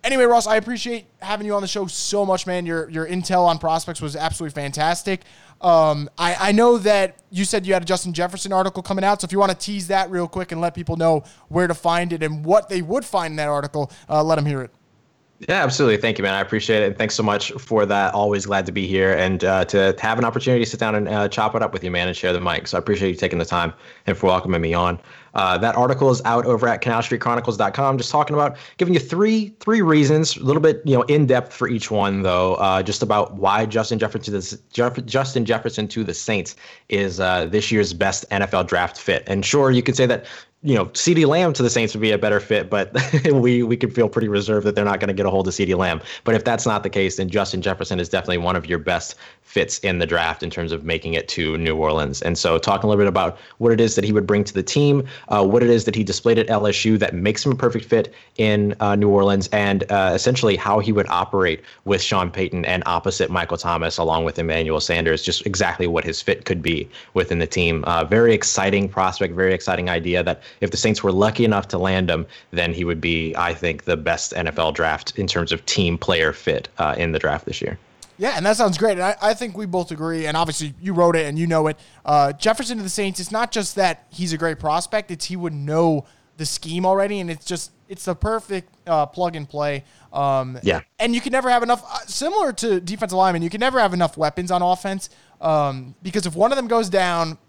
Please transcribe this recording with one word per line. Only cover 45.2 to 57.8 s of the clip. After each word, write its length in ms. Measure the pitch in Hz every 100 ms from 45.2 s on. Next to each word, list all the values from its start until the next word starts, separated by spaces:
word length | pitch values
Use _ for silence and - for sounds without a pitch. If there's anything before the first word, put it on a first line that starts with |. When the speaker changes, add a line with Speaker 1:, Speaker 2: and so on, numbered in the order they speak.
| 98
Speaker 2:
a 40 |
hold 180 | 95 92
of 60 |
CeeDee 240 | 87 95 90
Lamb. 240 | 90 80 - - -
But 100 | 113
if 80 |
that's 220 | - 113 123
not 180 | 104
the 60 | 104
case, 260 | 101 95 95
then 140 | 92
Justin 320 | 101 95 92
Jefferson 360 | 92 92 85 92
is 120 | 85
definitely 300 | 95 87 90
one 180 | 87 92
of 80 | 78
your 140 | 82
best 360 | 76 85 - - - -
fits 380 | _ - - -
in 180 | 98 87
the 80 | 85
draft 380 | 85 82 80
in 60 | 82
terms 220 | 87 82
of 120 | 80
making 300 | 78 82 80
it 140 | 82 -
to 300 | - 78 80
New 180 | 82 78
Orleans. 460 | 78 78 73 67
And 160 | 85 85
so 220 | 87 82
talking 280 | - 98 107
a 20 |
little 120 | 104
bit 60 | 101
about 320 | 95 90 - - -
what 140 | 117
it 80 | 113
is 160 | 113 110
that 80 |
he 80 | 104
would 160 | 107 98
bring 160 | 104
to 100 | 101
the 80 | 95
team, 460 | 92 143 147 143 131 - -
uh, 140 | 104
what 200 | 98 113
it 60 | 120
is 160 | 117 110
that 100 | 107
he 80 |
displayed 340 | 98 95 117 113
at 120 | -
L 180 | 110 104
S 160 | 98
U 140 | 113 110
that 180 | 101 87
makes 300 | 101 107 143
him 80 |
a 20 | 127
perfect 300 | 120 117